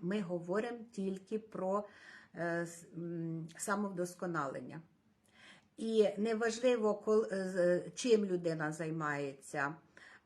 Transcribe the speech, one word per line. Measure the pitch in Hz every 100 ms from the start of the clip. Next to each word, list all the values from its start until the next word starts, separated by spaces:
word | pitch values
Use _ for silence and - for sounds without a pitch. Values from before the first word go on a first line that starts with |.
Ми | 175 208
говоримо | 175 175 170 202 240 240 220
тільки | - 190 190 - 220
про, | - 185 185 202 202 - - - - 170
е, | 170 170
с-, | 170 - - 165
м, | 170 170 165 165 160 -
самовдосконалення. | - 202 202 180 175 - 180 160 139 131 127 160 165 _ _ _ _ _ - - _ -
І | 226 220 202 202
неважливо, | 220 220 233 226 247 240 214
кол-, | 208 - 214 220
е, | 190 185
з-, | 185 175 175 - -
чим | 254 220 196
людина | 180 170 160 151
займається, | 156 160 160 151 143 139 135 - 151 143 160 - - - -